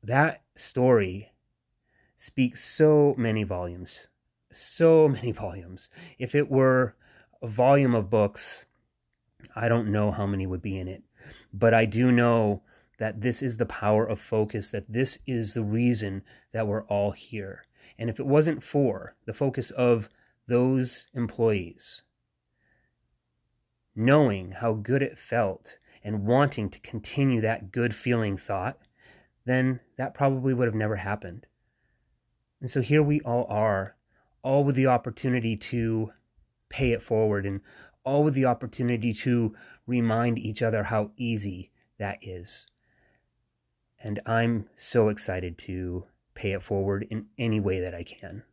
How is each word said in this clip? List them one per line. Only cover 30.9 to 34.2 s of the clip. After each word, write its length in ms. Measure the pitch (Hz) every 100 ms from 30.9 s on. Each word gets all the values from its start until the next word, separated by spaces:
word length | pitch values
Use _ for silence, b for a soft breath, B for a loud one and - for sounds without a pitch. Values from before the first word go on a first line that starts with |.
| 104
happened. 500 | 95 104 92 90 - _ _ _ _ _ _ _ _ _ _ _
And 100 | 127
so 100 | 139
here 220 | 113 151
we 180 | 147 147
all 260 | 127 120 120
are, 440 | 104 110 98 95 _ _ _